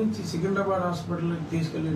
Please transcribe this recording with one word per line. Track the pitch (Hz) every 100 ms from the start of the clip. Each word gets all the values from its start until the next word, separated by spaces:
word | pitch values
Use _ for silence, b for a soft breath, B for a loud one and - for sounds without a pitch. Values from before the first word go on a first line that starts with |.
నుంచి | 220 208 170
సికింద్రాబాద్ | 165 190 196 190 185 175
హాస్పిటల్కి | 170 170 165 170 165 156
తీసుకెళ్లే | 165 160 160 160